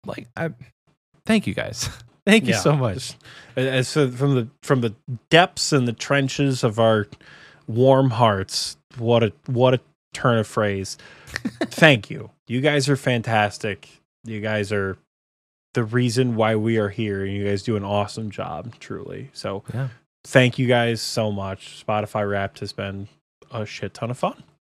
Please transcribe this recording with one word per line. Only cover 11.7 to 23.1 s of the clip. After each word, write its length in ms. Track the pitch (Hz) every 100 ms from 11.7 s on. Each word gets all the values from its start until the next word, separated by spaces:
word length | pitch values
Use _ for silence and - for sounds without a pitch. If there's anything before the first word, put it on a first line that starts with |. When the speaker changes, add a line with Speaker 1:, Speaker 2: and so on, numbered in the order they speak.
| - 160 127 -
Speaker 2:
you. 180 | 131 107 _ _
You 140 | 120
guys 260 | 147 147 135
are 60 | 135
fantastic. 920 | - 123 113 110 104 - 110 95 - _ _ _
You 180 | - 110
guys 300 | 202 107 101
are 260 | 104 95 92 _ _ _ _ _ _ _
the 120 | -
reason 520 | 110 120 123 113 127 113
why 180 | 110 110
we 200 | 110 113
are 140 | 101
here, 340 | 101 110 98
and 80 | 98
you 120 | 98 101
guys 160 | 101
do 140 | 110 110
an 80 |
awesome 460 | 98 104 101 - 110
job, 440 | 101 92 78 117 -
truly. 520 | - 107 90 92 135
So 320 | - 101 98 -
Speaker 1:
Yeah. 160 | 113 135 - _ _ -
Speaker 2:
thank 320 | 135 123 120
you 80 | 123
guys 340 | 123 117 113
so 320 | - - 107
much. 500 | 101 95 95 - - -
Spotify 420 | 107 104 - 101
Wrapped 300 | 101 98 -
has 140 | 101
been 340 | - 101 98 101